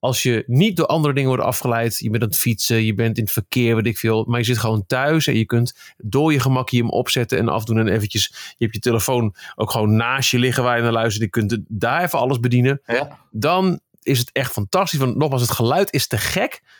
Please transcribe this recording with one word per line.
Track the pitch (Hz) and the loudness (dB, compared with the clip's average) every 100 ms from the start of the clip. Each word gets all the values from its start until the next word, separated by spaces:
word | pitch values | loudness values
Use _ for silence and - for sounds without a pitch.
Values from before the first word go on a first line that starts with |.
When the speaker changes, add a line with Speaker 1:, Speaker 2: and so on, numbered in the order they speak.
Speaker 1:
als | 123 123 | -2 0
je | 127 113 - | 0 0 2
niet | 127 220 170 | 2 2 2
door | 151 | 0
andere | 165 147 | 2 2
dingen | 139 131 | 2 0
wordt | 127 | 0
afgeleid, | - 123 123 117 117 - | 0 -2 0 0 0 -2
je | 113 | -2
bent | 110 | -2
aan | 107 | 0
het | - | 0
fietsen, | 120 110 - 113 | -2 -2 0 2
je | 110 | 2
bent | 104 113 110 | 0 0 0
in | |
het | 104 | -2
verkeer, | - - 127 117 | -4 -2 0 2
weet | 113 113 | 2 0
ik | 110 | -2
veel, | 113 110 107 | 0 0 0
maar | 120 | -2
je | |
zit | 113 117 | 0 0
gewoon | 110 110 95 | 0 0 0
thuis | 127 143 160 151 | 0 2 2 2
en | 113 | 0
je | |
kunt | 110 117 120 - - - | 0 0 0 -6 -20 -14
door | 104 131 156 | -4 0 2
je | 143 | 2
gemakje | 131 127 127 120 | 2 0 2 0
hem | 117 | 0
opzetten | 113 127 131 117 - | -2 -2 -2 -2 0
en | 117 | 0
afdoen | 98 110 110 | -2 0 0
en | 110 | 2
eventjes, | 107 104 104 - - - - | 0 0 -2 -6 -8 -18 -4
je | |
hebt | 113 | -4
je | - | -2
telefoon | 123 113 - 127 110 - - | 0 0 0 0 -2 -4 -14
ook | - 107 | -6 -4
gewoon | 117 107 107 | 0 2 2
naast | 120 135 131 | 2 0 0
je | 123 | 2
liggen | 127 123 | 2 2
waar | 123 117 | 2 2
je | |
naar | 117 | 2
luistert, | 113 113 104 | 2 0 0
je | 110 | -2
kunt | 117 104 | -2 -2
het, | 113 - | -2 -6
daar | 107 117 151 | -4 -2 0
even | 175 151 | -2 -2
alles | 127 127 | 0 0
bedienen. | 120 123 127 135 - | 2 2 2 0 -2
Speaker 2:
Ja. | 120 143 - _ | -4 -4 -10 _
Speaker 1:
Dan | 110 147 180 190 175 - _ | -4 0 2 2 -2 -8 _
is | - 127 | -2 -2
het | 123 | -2
echt | 131 131 | -4 -4
fantastisch, | - 101 190 190 147 | -4 -2 0 0 0
want | 131 123 | -2 0
nogmaals, | 151 135 | 0 0
het | 120 | 0
geluid | - 120 160 202 | 0 0 2 0
is | 135 - | -2 -2
te | 107 | -2
gek. | - 185 262 - _ - | -2 -2 -4 -6 _ -20